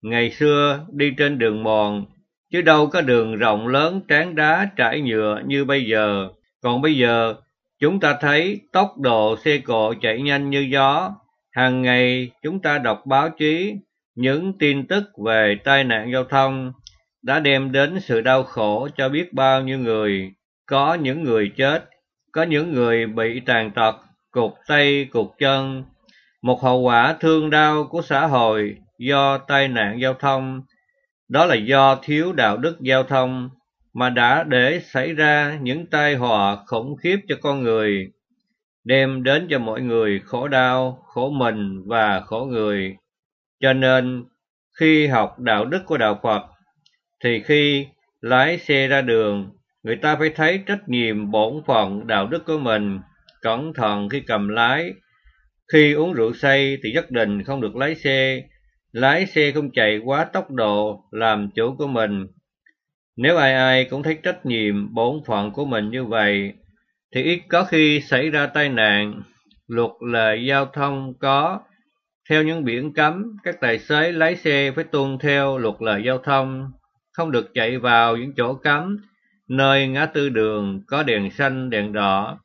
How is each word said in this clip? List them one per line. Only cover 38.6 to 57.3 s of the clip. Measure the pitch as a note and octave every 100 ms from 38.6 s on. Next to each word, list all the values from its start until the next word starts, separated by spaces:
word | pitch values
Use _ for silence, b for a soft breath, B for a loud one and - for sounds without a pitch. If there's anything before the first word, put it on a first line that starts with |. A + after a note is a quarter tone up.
| _ _
đem | - C3 C3+ C3
đến | B2+ C#3+ F3+
cho | C#3
mọi | A2+ A2
người | B2+ A#2 A2 G2
khổ | - A#2+ C#3
đau, | C#3 B2+ B2+ B2+ B2+ _
khổ | - C3
mình | C#3+ A#2+ G#2+ G2+ F#2+ F#2
và | A2+ G#2+ F#2+
khổ | F#2 A2 C3+
người. | A#2+ G#2+ G2+ F#2+ G2 _ _ _ _ _ _
Cho | C3+
nên, | C3 C3 C3 B2+ B2+ A#2+ _ _ _ _ -
khi | D#3+ D#3 D3+
học | B2+ G2 -
đạo | B2 G#2
đức | A#2 F3+ -
của | D#3
Đạo | A2 G#2
Phật, | A#2+ G2+ - _ _ _ _ _ _ _
thì | B2 A#2
khi | G2+ D3 D3 C#3+ C#3 _ _ _
lái | A2+ B2+ C#3+ E3+
xe | - C#3 C3+
ra | C#3
đường, | B2+ A2+ G#2+ G2+ F#2+ - _ _
người | G#2+ A#2
ta | D3+ D3+
phải | D#3
thấy | D#3 D#3+ F#3+ G3
trách | G3+ -
nhiệm | B2 A#2 G#2+ G#2
bổn | G#2+ G#2+ D3+ D3+
phận | A#2+ G2 G2+ A2+
đạo | G#2+ G2
đức | E3 E3
của | D#3
mình, | C3 A2 G#2 F#2+ - _ _ _
cẩn | A2+ A#2 D#3
thận | D3 A2 G#2 G2+
khi | C#3
cầm | C3 A2 G2+
lái. | A2 A#2+ C#3 E3+ - _ _ _ _ _ _ _
Khi | D#3 D3
uống | D3 E3
rượu | D#3+ A2+
say | B2 C#3 C3+ C#3 C3+
thì | A2
nhất | B2 F3
định | B2 G#2+